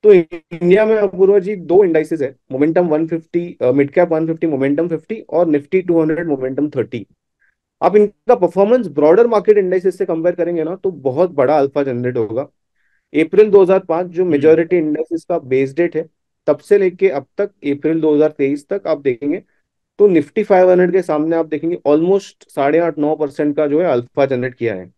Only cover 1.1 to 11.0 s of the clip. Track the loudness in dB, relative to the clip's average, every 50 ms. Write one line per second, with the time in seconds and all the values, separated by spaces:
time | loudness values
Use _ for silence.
1.1 | 0 2 2 4 4 2 0 -2 -8 -8 -4 2 2 2 4 4 2 0 -2 -2
2.1 | -4 -6 -6 -8 -8 _ _ _ -4 -2 -2 0 0 0 0 0 0 -2 -2 -4
3.1 | -6 -8 -8 _ -6 -6 -6 -6 -8 _ -2 0 2 2 0 0 2 0 0 0
4.1 | 0 -4 -2 -4 -4 -4 -4 -4 -2 -2 -2 -2 -2 -2 -2 -4 -6 -8 _ _
5.1 | -14 -14 -12 -4 -2 0 0 2 0 -2 -2 _ -2 -2 0 0 0 0 2 0
6.1 | -2 -4 -2 -4 -4 -4 -4 -6 -4 -4 -4 -4 -4 -6 -6 -6 -6 -12 -12 _
7.1 | _ _ _ _ _ _ _ _ _ _ _ _ _ _ -2 0 2 2 0 0
8.1 | _ _ _ 0 0 0 0 -2 0 0 0 2 2 0 -2 -4 -4 0 2 4
9.1 | 4 4 2 2 0 0 2 2 2 2 2 0 -2 -2 -2 -2 -4 -4 -6 -4
10.1 | -4 -2 -2 -2 -2 -2 -4 -4 -4 -4 -6 -6 -8 -6 -6 -8 -8 -4